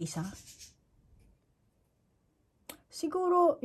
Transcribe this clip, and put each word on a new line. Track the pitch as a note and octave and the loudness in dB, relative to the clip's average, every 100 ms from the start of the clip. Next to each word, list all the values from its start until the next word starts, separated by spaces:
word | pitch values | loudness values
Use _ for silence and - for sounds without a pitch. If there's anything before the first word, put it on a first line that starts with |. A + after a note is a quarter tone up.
isa? | E3 E3 F#3+ - - - - _ _ _ _ - - _ _ _ _ _ _ _ _ _ _ _ _ _ - - _ | -8 -6 -8 -10 -20 -20 -20 _ _ _ _ -20 -20 _ _ _ _ _ _ _ _ _ _ _ _ _ -20 -20 _
Siguro, | - D#4 F#4 F4+ F4+ E4+ - | -8 -6 -2 2 6 6 4